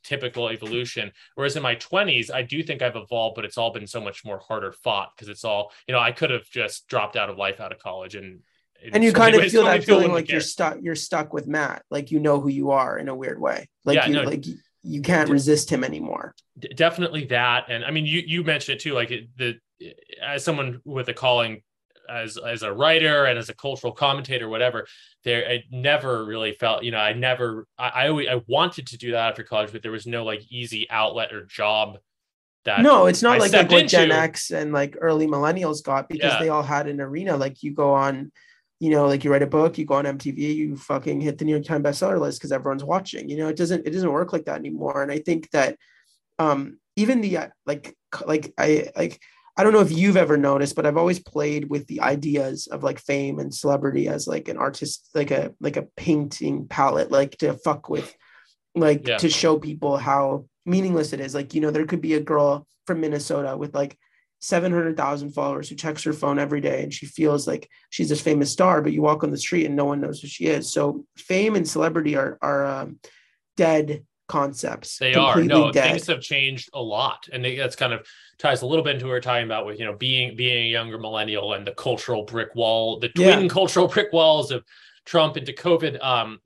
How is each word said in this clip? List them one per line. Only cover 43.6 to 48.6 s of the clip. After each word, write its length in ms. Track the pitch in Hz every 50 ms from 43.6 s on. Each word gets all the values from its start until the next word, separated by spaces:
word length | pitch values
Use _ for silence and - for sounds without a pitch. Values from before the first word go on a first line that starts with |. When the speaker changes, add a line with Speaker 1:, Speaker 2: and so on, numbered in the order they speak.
| 175 165 185 165 -
Speaker 2:
it 40 | 151
doesn't 220 | 160 185 185 170 139
work 200 | 151 180 180 -
like 120 | 160 151
that 120 | - 151
anymore. 460 | 156 151 147 156 151 151 143 139 139 139
And 80 | 143
I 80 | 143 151
think 320 | 156 175 165 160 160 -
that, 260 | - 151 131 139 - - _ _ _ _ _ _ _ _ _ _ _ -
um, 400 | 160 151 143 139 139 - - - _ _ _
even 260 | 202 214 220 262 240
the, 180 | 214 196 180 160
uh, 100 | 156 - - _ _
like, 300 | - 151 151 - - - _ _ _ -
c-, 100 | - -
like, 300 | - 156 156 151 - -
I, 320 | -